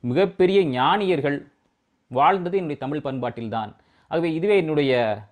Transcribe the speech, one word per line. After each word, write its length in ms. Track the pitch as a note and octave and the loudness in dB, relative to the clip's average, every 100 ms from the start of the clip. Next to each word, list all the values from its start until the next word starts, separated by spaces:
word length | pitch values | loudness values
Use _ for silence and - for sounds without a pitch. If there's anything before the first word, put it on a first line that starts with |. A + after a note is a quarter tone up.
மிகப்பெரிய 640 | B2 C3 D#3 - F#3 G3 | -2 0 0 2 4 4
ஞானியர்கள் 880 | E3+ B2 C3+ G3 F#3+ E3 C#3+ C#3+ - _ _ _ _ _ _ | 2 2 2 2 0 0 0 -4 -8 _ _ _ _ _ _
வாழ்ந்தது 520 | B2+ D3+ G3 F3 G3 | 2 2 2 -2 -4
என்னுடைய 220 | E3+ D3 | -4 -6
தமிழ் 240 | C3 D3 | -6 -6
பண்பாட்டில்தான். 720 | C#3 C3 A#2+ A#2 A2+ A2+ G#2+ - _ _ _ | -6 -6 -6 -8 -8 -6 -8 -14 _ _ _
ஆகவே 260 | E3+ E3+ | -4 -2
இதுவே 220 | D#3+ G3 G3+ | -2 2 2
என்னுடைய 680 | D#3+ D3+ C#3 B2 A2+ G#2 G#2 | 2 0 2 2 0 -2 -10